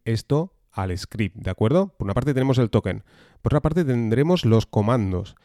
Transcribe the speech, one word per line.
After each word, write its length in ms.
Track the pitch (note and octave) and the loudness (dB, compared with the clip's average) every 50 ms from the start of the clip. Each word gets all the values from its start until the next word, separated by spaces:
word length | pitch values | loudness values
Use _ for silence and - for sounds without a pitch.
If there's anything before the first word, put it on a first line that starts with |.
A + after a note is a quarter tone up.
| _ | _
esto 520 | A#2 A#2 A2 - _ C#3 D3 E3+ F#3+ - _ _ _ | -4 -4 -4 -2 _ -2 -2 -2 -4 -10 _ _ _
al 260 | _ - F#2+ F#2 F2+ F2 | _ -6 -6 -6 -6 -8
script, 380 | - - - A2 G#2+ F#2 - | -8 -10 -6 -6 -4 -4 -6
¿de 160 | - - F#2+ | -8 -8 -8
acuerdo? 420 | F#2 - G#2+ A2+ C#3+ F3+ G3 F#3+ - _ | -4 -2 0 2 2 2 0 0 -4 _
Por 80 | G2+ G2 | -6 -4
una 80 | G2 | -4
parte 180 | B2 B2 D3 C#3 | -2 -2 -2 -2
tenemos 240 | C3 C3 C3+ B2+ B2+ | 0 0 2 2 2
el 140 | B2 G#2 | 2 2
token, 320 | - A2 - G2+ F#2 G2+ - _ _ _ - _ _ - - | 2 0 0 0 -6 -6 -10 _ _ _ -20 _ _ -6 -2
por 100 | A2+ C3 | 0 0
otra 80 | D3 | 0
parte 240 | - D#3 D#3 F3+ E3+ | 0 0 0 0 0
tendremos 580 | C3+ B2+ A#2+ A#2 G#2+ A2+ B2 C#3+ E3 F#3 E3+ - | 0 0 0 0 2 2 2 4 2 2 2 4
los 220 | A2+ A2 A2+ - | 4 4 4 2
comandos. 720 | - - G#2+ G2+ G#2+ B2+ B2 G#2 F#2+ F#2 F2+ F#2 - - _ | 2 0 0 2 2 2 0 0 -2 -2 -4 -6 -8 -14 _